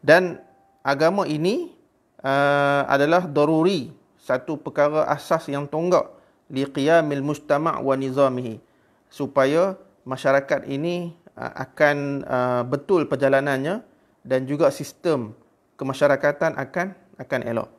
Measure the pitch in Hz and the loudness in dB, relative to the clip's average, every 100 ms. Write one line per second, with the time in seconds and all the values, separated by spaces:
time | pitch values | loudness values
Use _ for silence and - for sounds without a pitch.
0 | 143 160 185 165 - _ _ _ - 139 | 6 4 4 -6 -16 _ _ _ -2 2
1 | 156 196 165 151 165 262 339 - _ _ | 2 2 -2 0 -2 -2 -6 -14 _ _
2 | _ _ 131 139 143 143 143 143 135 139 | _ _ -2 0 2 2 2 2 2 2
3 | 143 170 180 143 147 160 165 190 120 - | 4 2 2 0 2 4 2 0 -6 -16
4 | _ _ - 127 - 151 - 147 147 156 | _ _ -4 -4 -4 -8 -8 0 2 2
5 | - 143 - 165 - 139 143 156 175 180 | 0 -2 -2 -4 -2 -8 -6 -4 2 0
6 | - - _ _ _ 127 139 139 139 170 | 0 -10 _ _ _ -6 -6 -2 4 4
7 | 156 143 139 147 - 143 160 - 135 135 | 4 -2 -4 -6 -2 0 0 -2 -2 -2
8 | 135 131 139 123 123 110 _ _ _ _ | -2 2 2 2 -8 -10 _ _ _ _
9 | _ - 139 - 135 151 190 185 - _ | _ -10 -4 2 2 2 0 -2 -16 _
10 | - 127 143 139 139 143 - 139 160 175 | -12 -4 2 2 2 -4 -4 -6 -4 -4
11 | 170 165 - - 123 - 131 - 151 143 | -8 -12 -20 -12 -12 -10 -12 0 2 2
12 | 143 139 - 127 123 123 120 139 - 185 | -4 -6 -4 -2 0 0 -2 -6 0 0
13 | 147 139 139 135 143 135 139 208 - _ | 2 0 2 2 2 -2 -2 -6 -8 _
14 | _ _ - 131 131 143 156 135 143 - | _ _ -2 -2 -2 2 2 0 -10 -6
15 | 175 147 110 110 _ _ _ _ 135 135 | -2 -2 -2 -12 _ _ _ _ -8 0
16 | 143 139 147 143 165 - 135 - 185 190 | 2 4 2 0 -2 -2 -6 -4 -6 -8
17 | _ _ - 131 120 117 - | _ _ -6 -6 -2 -4 -6